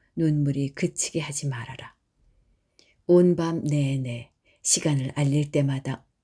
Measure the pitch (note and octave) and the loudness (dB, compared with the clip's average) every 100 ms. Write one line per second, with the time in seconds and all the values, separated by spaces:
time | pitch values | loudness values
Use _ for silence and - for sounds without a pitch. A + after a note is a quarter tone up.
0 | _ - D#3+ D3+ C#3+ C#3 C#3 - E3+ - | _ -2 2 2 2 0 -2 -2 -4 -4
1 | - E3 D3 C#3+ C#3+ B2 A#2 B2+ - - | -6 -4 -6 -6 -6 -6 -8 -12 -16 -20
2 | _ _ _ _ _ _ _ _ _ _ | _ _ _ _ _ _ _ _ _ _
3 | - F3 F3+ F3 E3 E3 D3+ D3 C#3 C3+ | 4 6 6 4 0 -2 -2 0 0 -2
4 | B2+ A#2+ B2 _ _ _ - - D#3 C#3+ | -4 -8 -12 _ _ _ -2 0 0 0
5 | C3 D3 C#3+ D3 D3 D3 C#3 C3+ C3+ C3+ | -2 -2 0 0 0 0 0 -2 -4 -8
6 | _ _ | _ _